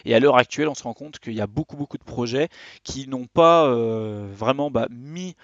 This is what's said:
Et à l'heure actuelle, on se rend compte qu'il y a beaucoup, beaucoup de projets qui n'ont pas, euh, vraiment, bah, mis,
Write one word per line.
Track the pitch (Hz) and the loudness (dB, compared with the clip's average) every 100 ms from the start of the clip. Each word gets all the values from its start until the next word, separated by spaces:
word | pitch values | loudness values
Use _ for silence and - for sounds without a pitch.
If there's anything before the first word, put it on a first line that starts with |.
Et | - | 2
à | 113 | 4
l'heure | 143 127 | 6 6
actuelle, | 123 - 151 | 4 0 -2
on | 135 | -4
se | |
rend | 123 | -10
compte | 113 285 - | -14 -16 -16
qu'il | - | -10
y | 110 | -6
a | 104 | -6
beaucoup, | 113 156 143 | -6 -8 -8
beaucoup | 143 - | -10 -10
de | |
projets | - - 120 127 165 - - - | -12 -6 -4 -2 -4 -6 -20 -20
qui | - 131 135 | -14 -12 -8
n'ont | 131 123 | -10 -4
pas, | - 165 170 151 | 4 6 6 4
euh, | 120 113 110 110 104 101 | 2 0 -2 -6 -8 -10
vraiment, | 98 110 135 147 | -4 -2 -2 -2
bah, | 123 110 | -2 -4
mis, | 120 135 165 185 - | -8 -14 -12 -12 -14